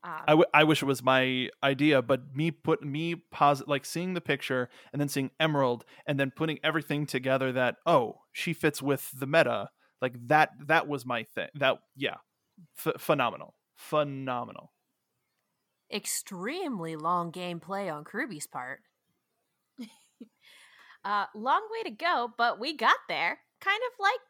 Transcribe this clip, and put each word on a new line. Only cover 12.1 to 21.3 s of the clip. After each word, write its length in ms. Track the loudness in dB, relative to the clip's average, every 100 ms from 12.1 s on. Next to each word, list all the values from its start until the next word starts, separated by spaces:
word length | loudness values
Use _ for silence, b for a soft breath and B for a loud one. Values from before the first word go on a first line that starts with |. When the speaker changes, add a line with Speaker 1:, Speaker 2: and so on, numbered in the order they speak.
| -6 _ _ _ _ -20 -6
Speaker 2:
Ph-, 140 | -4 -4
phenomenal, 560 | -2 0 0 -4 -16 _ _
phenomenal. 960 | _ -4 -2 -2 -4 -6 -6 -8 -14 -20 _ _ _ _ _ _ _ _ _ _ _ _
Speaker 3:
Extremely 1040 | -10 -6 -8 -8 -8 -6 -6 -6 -6 -6
long 380 | -4 -2 0 -2
game 260 | -6 -8 -8
play 300 | -8 -6 -4
on 140 | -6
Kruby's 420 | -8 -8 -6 -8 -10
part. 360 | -10 -10 -12 _
Speaker 1:
<laughs> 1000 | _ _ _ _ _ _ _ _ -18 -18 _ _ _ -20 _ b b b b b b -4
Uh, 200 | -2 -2